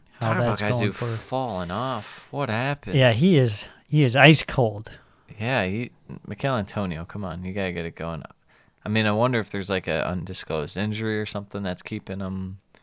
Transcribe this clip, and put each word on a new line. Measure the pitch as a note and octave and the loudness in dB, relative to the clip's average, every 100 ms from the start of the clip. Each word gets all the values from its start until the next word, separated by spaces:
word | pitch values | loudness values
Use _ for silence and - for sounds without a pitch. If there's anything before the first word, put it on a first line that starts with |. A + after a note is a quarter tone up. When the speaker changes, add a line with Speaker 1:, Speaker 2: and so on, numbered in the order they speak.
| _ - | _ -6
Speaker 1:
how | A2+ | -2
Speaker 2:
Talk | A#2+ | 0
about | A#2+ | 0
Speaker 1:
that's | G#2 | 0
Speaker 2:
guys | G#2 | 0
Speaker 1:
going | A#2+ G#2 | 0 0
Speaker 2:
who've | F#2+ | -2
Speaker 1:
for | A#2+ | -4
Speaker 2:
fallen | A2+ - C3 B2+ F#2 F2 | -6 -4 -4 -2 -4 -4
off. | G2 C3 A#2 - - - | -4 -4 -6 -8 -16 -10
What | C3+ C3+ | -6 -2
happened? | A2 C3 C#3 - | -2 -2 -4 0
Speaker 1:
Yeah, | D3+ B2+ | 6 6
he | A2 F#3 D3+ | 6 6 6
is, | A#2+ G#2 - - - | 4 0 -10 -18 0
he | D3 | 4
is | C3 | 4
ice | C3 C#3+ D3 | 8 8 8
cold. | - - A2+ G#2 - - _ _ - G2+ | 6 0 0 -2 -14 -18 _ _ -18 -6
Speaker 2:
Yeah, | A2+ B2+ | -2 0
he, | F#2 G#2 B2+ _ - - - | 0 -2 -6 _ -18 -16 -12
Mikel | G#2 C#3 A#2 | -4 -2 -2
Antonio, | G2 G#2+ F#2+ D#2+ | -2 -4 -4 -4
come | E2+ G2+ | -8 -8
on, | F#2+ E2+ | -8 -8
you | F#2 | -6
gotta | G2+ F#2+ | -4 -4
get | E2+ | -4
it | E2 - | -6 -8
going. | E2 D#2+ - _ _ _ _ _ | -8 -8 -10 _ _ _ _ _
I | G#2+ | -2
mean, | A2 G#2+ | 2 2
I | |
wonder | G#2+ B2 A#2+ | 4 2 2
if | G2 | -2
there's, | G2+ F#2+ | -4 -2
like, | F#2+ E2+ | -2 0
a | D#2+ A1 | -2 0
undisclosed | F2+ F#2 F#2 - D#2+ D2 F#2 | -4 -6 -8 -4 -4 -4 -4
injury | G#2+ G#2+ A2 G#2+ | -4 -2 -2 -4
or | G#2 | -4
something | G#2 G2+ G2+ | -8 -8 -6
that's | G2 F2+ | -6 -6
keeping | - G#2+ - G2 | -8 -10 -8 -6
him, | F#2+ F#2+ F#2+ F#2+ _ _ | -6 -6 -8 -10 _ _